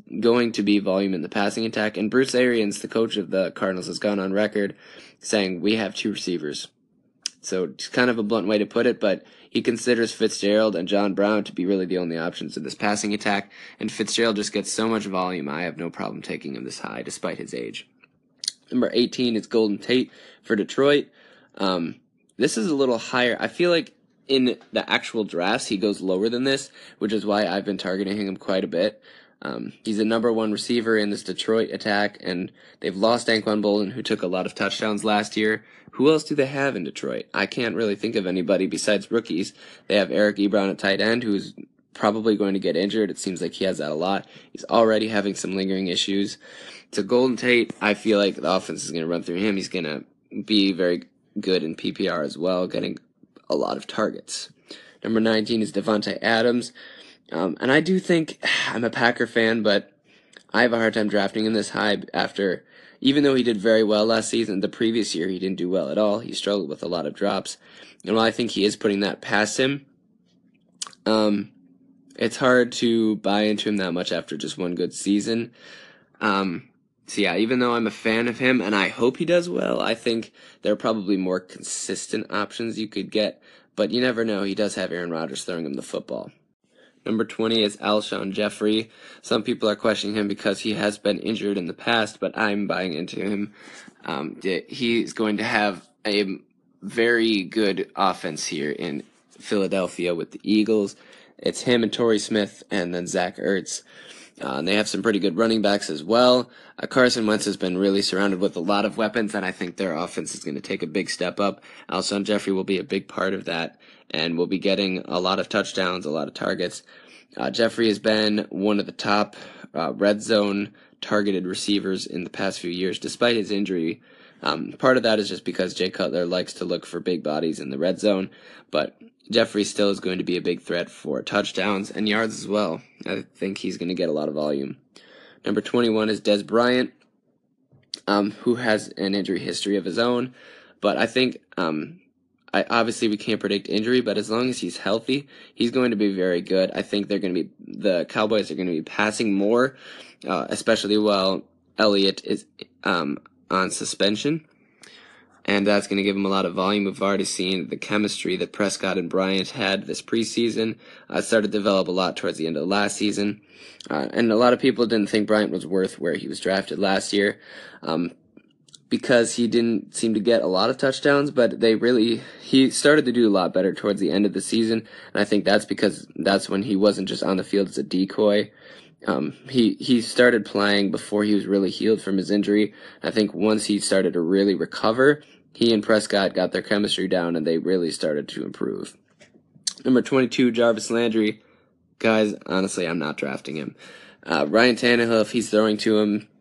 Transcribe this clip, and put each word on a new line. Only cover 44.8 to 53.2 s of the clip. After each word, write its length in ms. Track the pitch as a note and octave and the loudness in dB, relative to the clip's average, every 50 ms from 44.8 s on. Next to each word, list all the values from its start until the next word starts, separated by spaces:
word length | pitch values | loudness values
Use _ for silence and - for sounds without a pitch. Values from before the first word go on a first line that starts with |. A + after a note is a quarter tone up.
| A2+ A2+ A2 G#2+ G#2+ A2 | 4 4 4 2 0 0
having 260 | A2 G2+ G2 G2+ F#2 | -2 -2 -2 -2 -4
some 220 | - - F2 F#2+ | -4 -6 -4 -2
lingering 320 | F#2+ F#2+ F#2+ F#2+ F#2+ F#2+ F2 | -2 -2 -2 -2 -2 -2 -2
issues. 500 | F2+ - - G2+ G2 G2+ G2+ G#2 - - - - - - - - - - - _ | -2 -2 -2 0 0 -2 -2 -2 -6 -12 -18 -20 -20 -20 -20 -20 -20 -20 -18 _
So 100 | - G#2 | -6 -6
Golden 340 | G2 G2 B2 B2 C3 C3 A#2 | -2 0 2 2 2 2 0
Tate, 380 | G#2+ B2 B2 B2 A#2+ - - - - | -2 0 2 2 2 2 0 -4 -2
I 140 | G2 G#2 G2+ | 0 0 0
feel 240 | - - A2 G#2 G2+ | 0 2 2 4 4
like 180 | G2+ F#2+ - | 4 2 0
the 140 | - C#2+ E2 | 0 0 0
offense 340 | F#2+ F#2 - - D#2+ - - | 0 0 0 -4 -8 -8 -8
is 80 | - | -6
gonna 140 | D#2+ E2+ D#2+ | -6 -4 -4
run 160 | E2+ F2 E2 | -2 -4 -4
through 140 | - F2 E2+ | -4 -4 -2
him. 200 | F#2 G#2 G#2+ G2 | 0 0 0 0
He's 120 | F#2+ G2 - | -2 -4 -4
gonna 360 | - F#2 D#2+ D2+ D2+ - - - _ _ _ _ - G#2+ G2+ | -6 -6 -4 -4 -6 -8 -10 -14 _ _ _ _ -10 -10 -4
be 280 | - A2 G2+ G2 G2 | 2 2 4 4 4
very 320 | F2+ F2 F2+ F2 F2+ F2 - - _ _ _ _ _ G#2+ | 2 2 2 2 0 0 -4 -12 _ _ _ _ _ -6
good 240 | - F#2+ F#2 F2 | 0 0 0 0
in 120 | D#2 D#2+ - | 0 -2 -6
P 180 | - - - | -6 -6 -6
P 160 | - - G2+ F2 | -4 -2 -2 -2
R 140 | F2 E2 | -2 -2
as 160 | D2 C#2+ - D2 | -4 -4 -4 -2
well, 280 | E2+ F#2 F2+ F2+ F#2 | -2 0 0 0 -2
getting 320 | - - G2+ G2 F#2+ - - - _ _ _ | -2 -2 -4 -4 -4 -6 -8 -12 _ _ _